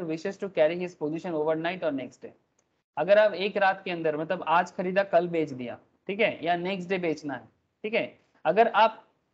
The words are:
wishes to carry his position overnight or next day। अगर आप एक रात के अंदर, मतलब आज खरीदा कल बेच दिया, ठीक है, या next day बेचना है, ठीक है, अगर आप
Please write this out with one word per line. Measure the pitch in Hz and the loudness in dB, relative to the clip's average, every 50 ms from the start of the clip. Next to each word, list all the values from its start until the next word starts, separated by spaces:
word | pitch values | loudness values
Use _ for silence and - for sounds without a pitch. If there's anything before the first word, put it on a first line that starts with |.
| 185 | -4
wishes | 160 160 165 - 196 196 - 208 | -4 -6 -4 -6 -6 -8 -6 -8
to | 196 | -4
carry | 196 - 151 156 170 175 | 0 2 2 2 2 0
his | 185 175 180 | -6 -8 -6
position | - 156 147 156 165 175 185 165 151 | -6 -6 -4 -4 -4 -6 -4 -4 -2
overnight | 151 160 160 160 165 170 185 180 175 | 0 0 0 0 -2 -4 -4 -4 -4
or | 156 | -4
next | 139 135 123 120 - _ | -4 -4 -6 -10 -14 _
day। | - 107 - _ _ _ _ _ _ _ _ _ _ _ _ - | -20 -20 -20 _ _ _ _ _ _ _ _ _ _ _ _ -2
अगर | 156 180 202 208 | 2 4 6 6
आप | 214 208 185 | 6 6 4
एक | 170 190 214 196 202 | 0 -4 -2 0 2
रात | 196 190 190 190 - | 2 2 2 0 -4
के | 190 | -6
अंदर, | 175 170 165 160 147 147 | -4 -2 -2 -2 -2 -2
मतलब | 160 165 190 180 - 156 | -2 -4 -4 -4 0 2
आज | 160 175 185 185 | 2 2 2 2
खरीदा | - - 185 185 185 196 196 | -2 -6 -4 -2 0 0 2
कल | 196 - 170 175 175 | 4 4 2 2 2
बेच | 170 165 160 139 | 0 -2 -2 -2
दिया, | 135 127 123 117 107 - _ _ _ _ _ - | -4 -8 -10 -10 -10 -12 _ _ _ _ _ -6
ठीक | 202 196 | -2 0
है, | 220 170 123 104 135 | 0 0 0 0 -2
या | 165 175 | -2 -2
next | 175 175 185 196 185 180 175 | 0 -2 -4 -4 -6 -4 -4
day | 196 190 | -4 -2
बेचना | 180 165 151 151 - 147 131 | -2 -2 -2 -4 -6 -8 -10
है, | 120 113 - _ _ _ _ _ _ - | -10 -12 -16 _ _ _ _ _ _ -8
ठीक | 214 226 | -4 -2
है, | 208 143 - - _ _ _ _ _ - | -2 -2 -4 -6 _ _ _ _ _ -2
अगर | 151 175 208 233 226 | 2 4 4 4 4
आप | - 196 220 220 - - - _ _ _ _ _ | 4 4 4 4 2 -2 -18 _ _ _ _ _